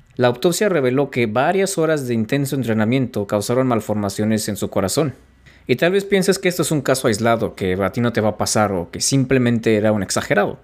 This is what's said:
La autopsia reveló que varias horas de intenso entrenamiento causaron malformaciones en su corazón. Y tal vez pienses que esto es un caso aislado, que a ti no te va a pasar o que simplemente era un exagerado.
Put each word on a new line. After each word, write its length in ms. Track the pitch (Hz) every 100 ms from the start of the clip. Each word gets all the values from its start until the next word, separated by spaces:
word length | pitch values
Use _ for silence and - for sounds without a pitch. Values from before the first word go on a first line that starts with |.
| - -
La 100 | 123
autopsia 420 | - 180 175 208
reveló 400 | 165 127 131 135
que 160 | 131 117
varias 500 | 117 151 190 190 -
horas 320 | 160 151 123
de 60 |
intenso 420 | 113 110 143 135 139
entrenamiento 680 | 113 110 107 135 123 107 101
causaron 400 | 104 101 123 131
malformaciones 840 | 113 107 104 98 101 107 110 107
en 80 | 98
su 140 | 98
corazón. 420 | 101 95 - 151 - - _ - - -
Y 100 | 123
tal 160 | 170
vez 140 | 196 196
pienses 320 | 196 180 185
que 100 | 180
esto 140 | 170
es 80 | 151
un 100 | 151
caso 280 | 131 131 127
aislado, 460 | 101 117 117 95
que 200 | - 95
a 180 | 92 95
ti 80 | 120
no 140 | 120
te 80 | 113
va 80 | 107
a 80 | 104
pasar 340 | 104 113 104
o 180 | 92 87
que 120 | 98
simplemente 720 | - 139 131 135 120 117 113 104
era 160 | 107
un 100 | 107
exagerado. 560 | 95 113 - 202 175 -